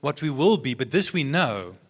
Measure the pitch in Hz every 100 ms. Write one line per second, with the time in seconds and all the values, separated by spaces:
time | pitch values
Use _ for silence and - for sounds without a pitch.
0 | 139 147 156 135 170 214 135 120 127 156
1 | 202 180 135 160 156 101 90 95 _